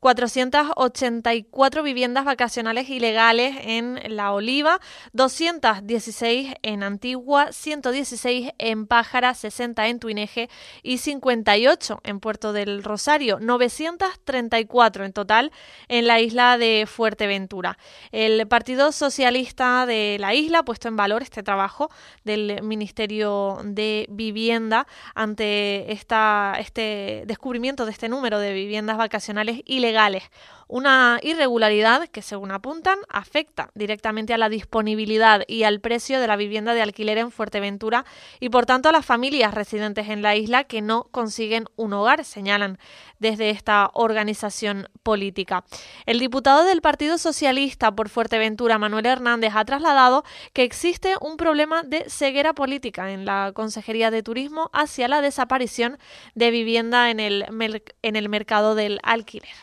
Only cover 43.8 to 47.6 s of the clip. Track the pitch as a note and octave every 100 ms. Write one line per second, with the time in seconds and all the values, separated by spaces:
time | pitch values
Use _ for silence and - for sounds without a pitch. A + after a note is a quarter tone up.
43.8 | G3 - A3+ A3 G#3 G#3+ G#3+ - G#3+ G3+
44.8 | F#3+ - - G#3+ G3 F#3 F#3 F#3 - -
45.8 | - - - A#3 B3+ B3+ C4+ C#4 F4 F4
46.8 | D#4 D4 D4+ E4 E4 D4+ C#4+ C4